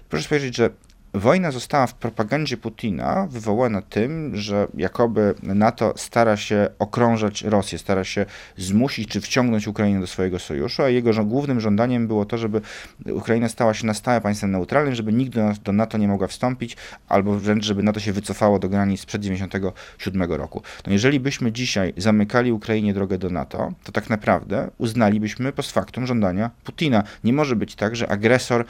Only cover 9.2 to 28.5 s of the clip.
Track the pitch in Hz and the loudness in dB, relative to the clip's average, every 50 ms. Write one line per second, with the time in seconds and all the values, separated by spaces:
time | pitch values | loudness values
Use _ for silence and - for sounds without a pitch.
9.2 | 101 - - 135 123 123 110 107 104 107 101 - 107 101 101 98 90 90 - - | -4 0 0 2 2 2 2 0 -2 -2 -2 0 2 2 2 0 -2 -2 -2 -2
10.2 | 92 92 90 87 - - 78 71 73 - - - 151 135 123 123 120 117 107 110 | -2 -2 -2 -4 -6 -6 -4 -4 -4 -2 0 0 2 4 4 4 4 4 2 2
11.2 | 107 104 117 139 143 143 131 120 107 110 101 101 117 127 123 120 117 110 110 107 | 2 0 0 0 0 0 0 0 2 2 2 2 2 2 2 0 0 2 2 0
12.2 | 101 104 - 117 113 107 107 110 107 - - - - - - - - - 52 87 | 0 0 -2 -2 -2 0 -2 -2 -4 -4 -10 -16 -18 -18 -20 -14 -8 -6 -6 -4
13.2 | 107 - 110 117 120 113 - - 123 113 107 104 117 110 107 - - 127 123 113 | -2 0 2 2 2 0 0 2 2 2 2 2 0 -2 -2 -2 0 0 0 2
14.2 | 104 104 104 104 104 98 95 95 87 - 123 139 151 139 127 117 107 107 107 120 | 2 0 -2 0 0 0 0 0 0 2 2 2 2 2 0 -2 0 0 2 0
15.2 | 135 127 113 117 107 107 104 104 - - 98 104 110 110 - 107 104 101 101 95 | 0 0 0 0 0 0 0 -2 -2 0 0 2 2 0 0 0 0 2 2 0
16.2 | 95 90 - - - 127 127 123 120 117 - - - - - - - - - 101 | -2 -4 -4 -2 -2 -2 -2 -4 -6 -10 -10 -14 -18 -18 -20 -20 -14 -4 -2 -2
17.2 | 95 104 101 101 98 107 104 104 104 104 101 101 98 107 104 107 104 107 95 101 | 0 0 0 0 0 0 0 0 0 0 -2 0 0 0 0 0 -4 -4 -4 -4
18.2 | 101 - 98 - 113 104 101 95 95 92 98 101 101 98 95 90 - - - 110 | -4 -6 -2 0 2 2 4 2 0 0 0 0 0 0 0 -2 -4 -6 -6 -6
19.2 | 101 101 95 90 95 90 - 98 95 92 87 - - - - - - 101 92 95 | -4 -4 -4 -4 -4 -6 -4 -4 -4 -4 -6 -8 -14 -20 -18 -10 -8 -4 -2 -2
20.2 | 90 85 80 73 65 - - - - - - - - 90 98 101 110 135 147 139 | 0 0 -2 -4 -4 -6 -10 -12 -12 -12 -16 -12 -4 0 0 2 4 4 2 2
21.2 | 127 139 139 - 131 117 110 117 127 120 - 101 95 85 - 85 95 110 107 104 | 0 -2 -4 -2 -2 -4 -2 -2 -4 -4 -2 -2 -2 -2 -2 0 2 4 4 4
22.2 | 104 104 - 123 120 123 117 107 - - 110 110 107 104 98 98 98 92 98 92 | 4 2 2 2 2 2 0 0 0 0 0 2 2 0 0 0 0 0 -2 -2
23.2 | 92 90 87 80 69 - - - - - 185 - - - - - 104 - 117 104 | -2 -2 -4 -4 -4 -6 -6 -6 -4 -6 -6 -10 -14 -8 -6 -6 -2 -2 -4 -2
24.2 | - 117 98 82 - - 92 123 - - - - 131 117 110 123 113 101 104 107 | 0 0 0 0 0 -2 -4 -4 -4 -6 -6 -4 -4 -2 0 2 4 4 4 2
25.2 | 107 104 - - 123 135 143 - 143 - - - 92 - - 117 127 127 127 117 | 0 -2 -4 -4 -6 -4 -4 -6 -8 -4 -2 -2 -4 -2 -4 -6 -4 0 0 2
26.2 | 104 92 90 95 110 117 - _ _ - - - 170 151 123 107 104 - - - | 2 2 2 0 -2 -4 -6 _ _ -16 -4 -2 2 4 4 4 2 0 -4 -2
27.2 | - 107 123 147 151 139 123 104 104 - - - 104 104 120 117 117 - - 101 | 0 2 4 4 4 2 2 0 -2 -4 -4 -2 -2 -2 -2 -2 -2 -2 0 2
28.2 | 104 113 127 127 - - | 4 4 4 4 4 2